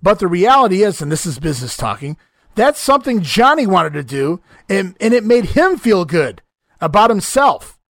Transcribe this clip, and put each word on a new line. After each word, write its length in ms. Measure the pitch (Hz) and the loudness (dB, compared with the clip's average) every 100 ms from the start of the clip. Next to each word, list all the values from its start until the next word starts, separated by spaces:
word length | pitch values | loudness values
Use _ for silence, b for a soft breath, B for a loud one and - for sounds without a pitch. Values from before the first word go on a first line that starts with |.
But 160 | 180 208 | 0 0
the 100 | 185 | 0
reality 540 | 175 202 262 247 185 | 0 2 4 2 2
is," 180 | 208 - | 0 -2
and 120 | 147 | -6
this 140 | 156 180 | -6 -6
is 120 | 123 | -6
business 380 | 156 135 123 - | -6 -6 -8 -8
talking, 400 | 117 101 139 151 _ _ _ | -8 -6 -10 -14 _ _ _
"that's 260 | - 254 294 | 0 0 0
something 420 | - 269 269 233 | 0 0 2 -2
Johnny 440 | 160 - 254 311 240 | -2 2 4 4 2
wanted 260 | 185 160 | 2 0
to 100 | 147 | -6
do, 380 | 131 139 139 175 b b b | -8 -4 -4 -4 b b b
and, 280 | 196 190 - | -4 -4 -4
and 140 | 220 | 0
it 100 | 240 | 0
made 200 | 214 240 208 | 2 2 2
him 320 | - 359 339 | 2 2 0
feel 260 | 240 202 | 0 0
good 380 | 165 165 139 101 _ _ _ _ | 0 -2 -2 -6 _ _ _ _
about 300 | - 196 226 | -2 2 2
himself. 680 | 214 - - 277 151 - _ _ | 2 0 0 2 0 -8 _ _